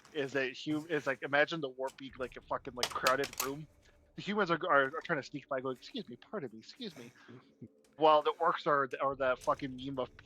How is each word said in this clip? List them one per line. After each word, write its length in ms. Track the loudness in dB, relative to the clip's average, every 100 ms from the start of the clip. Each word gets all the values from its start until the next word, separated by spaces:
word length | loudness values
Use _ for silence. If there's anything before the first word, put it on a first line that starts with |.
| -10
is 200 | -6 -2
that 220 | 0 -2 -2
hu-, 280 | -4 -4 -2
is 180 | -2 -2
like, 120 | -2
imagine 380 | 0 2 2 0
the 80 | -6
warp 260 | -6 -6 -6
being, 140 | -14 -8
like, 160 | -8 -8
a 40 |
fucking, 320 | -8 -6 -6 -4
like, 140 | -4
crowded 400 | 0 2 2 0 -4 -6
room. 200 | -6 -10 -18 _ _ _ -14
The 40 |
humans 300 | -6 0 2
are, 80 | 0 4
are, 140 | 4 4
are 160 | 0 -2
trying 160 | -2
to 40 | -2
sneak 200 | -10 -6
by 140 | -4
going, 160 | -4 -6
Excuse 300 | -8 -12 -12
me, 80 | -14 -10
pardon 200 | -8 -8
me, 80 | -12
excuse 360 | -18 -12 -12 -12
me. 160 | -16 -18 -20 -20 -20 _ -20 -20 _ 2
While 260 | 6 8
the 120 | 6 2
orcs 260 | 2 2 2
are, 220 | 2 2 0
are 140 | -2 0
that 240 | 0 0
fucking 360 | 0 0 -2 -8
meme 240 | -6 -4
of 100 | -4 -6